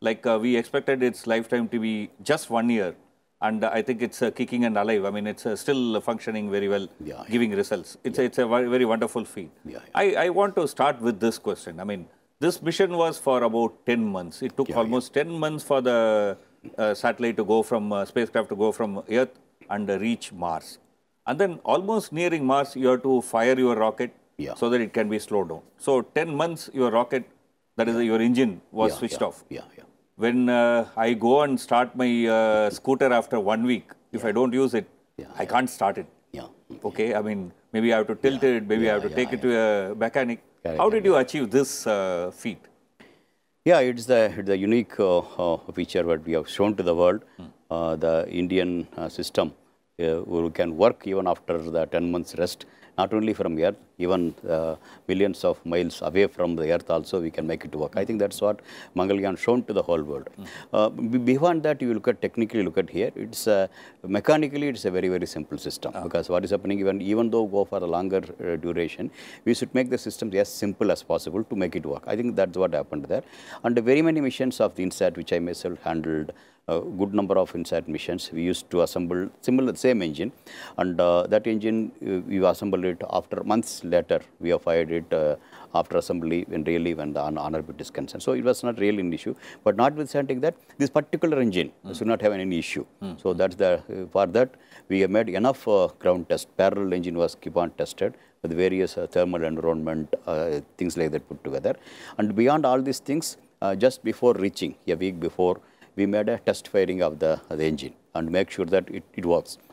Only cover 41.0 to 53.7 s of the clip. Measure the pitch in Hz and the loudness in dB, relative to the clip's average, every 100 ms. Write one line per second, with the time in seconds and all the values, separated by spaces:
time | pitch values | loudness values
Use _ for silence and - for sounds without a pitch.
41 | 190 156 127 151 113 131 135 - 113 101 | 4 4 4 -2 2 2 2 -2 0 0
42 | 95 87 90 - 117 87 - _ _ _ | 0 -2 -4 -6 -10 -10 -14 _ _ _
43 | - _ _ _ _ _ 165 170 127 120 | -20 _ _ _ _ _ 4 6 6 0
44 | 117 120 107 98 98 98 101 120 107 - | 4 4 4 2 0 2 4 4 2 2
45 | 95 87 78 - 87 80 - - 85 92 | 4 4 2 -2 0 0 -4 -6 -2 0
46 | 85 78 80 80 76 - 101 98 87 82 | 2 0 0 -2 -2 0 0 2 0 4
47 | 87 104 - - 85 - - 82 82 80 | 4 2 -4 -20 -20 -18 -6 -4 -2 0
48 | 82 82 82 87 90 92 90 87 78 - | 2 2 0 -2 0 0 0 -2 -6 -10
49 | 82 - 80 - 76 - _ _ _ - | -10 -8 -6 -2 -2 -4 _ _ _ -4
50 | 82 82 - 85 82 - 85 80 110 - | -2 -2 -2 -2 -2 -2 -2 4 4 4
51 | - 95 92 82 - 85 82 82 78 85 | -4 -2 0 -2 -4 -6 -4 -2 -2 -2
52 | 87 87 82 78 90 - - - - - | -2 -4 -6 -4 -4 -4 -18 -20 -12 -4
53 | 95 110 110 104 90 78 90 | -2 0 0 -2 -2 0 0